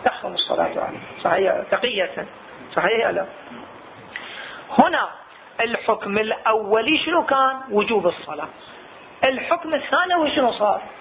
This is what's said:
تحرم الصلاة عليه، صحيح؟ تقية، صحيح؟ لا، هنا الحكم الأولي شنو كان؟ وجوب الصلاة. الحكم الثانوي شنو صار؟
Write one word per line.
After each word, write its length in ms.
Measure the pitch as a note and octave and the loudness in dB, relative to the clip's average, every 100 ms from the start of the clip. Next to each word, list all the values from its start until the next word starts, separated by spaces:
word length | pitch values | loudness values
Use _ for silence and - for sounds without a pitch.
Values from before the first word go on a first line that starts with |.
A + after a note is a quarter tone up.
تحرم 300 | - - - | 0 -2 -6
الصلاة 300 | - - - | -2 0 2
عليه، 340 | E2 - - - - - | 0 0 -4 -6 -12 -4
صحيح؟ 320 | F3 E3+ F#3+ - - | 2 4 4 2 0
تقية، 560 | F#3+ B3 G3 F3 - - - - - - | 0 0 0 -2 -4 -10 -14 -20 -18 -6
صحيح؟ 360 | - F3 A3+ A3+ | 0 2 4 2
لا، 180 | F3 E3+ - - A#3+ - - - - - - - - - - - - | 0 -4 -10 -16 -16 -16 -18 -18 -20 -14 -14 -12 -14 -12 -14 -2 4
هنا 300 | D#4+ D4+ F#3 - - - - - | 6 4 -2 -6 -20 -20 -14 -4
الحكم 580 | A3+ A3+ - G#3 G3+ G3+ | -2 -2 -2 -2 -2 -2
الأولي 800 | A3 A3 A3+ A3 G3+ A3 A#3 D#4 | -2 0 2 2 2 2 2 0
شنو 260 | D#4 E4+ | 2 0
كان؟ 320 | D#4+ C4+ C4 C4 C4 | 2 4 2 0 -2
وجوب 360 | G#3 G3+ G#3+ F3 | 0 2 2 2
الصلاة. 420 | - - D3 D#3 - - - - - - - | -2 -8 -8 -10 -12 -20 -20 -20 -20 -12 0
الحكم 500 | C4 C4 - E4+ D#4+ | 0 2 0 0 0
الثانوي 560 | D4+ - D4 F4+ F4 D4+ | -2 2 2 4 4 4
شنو 220 | - B3 | 4 2
صار؟ 280 | - G#3 F#3+ - - | 4 2 2 -4 -16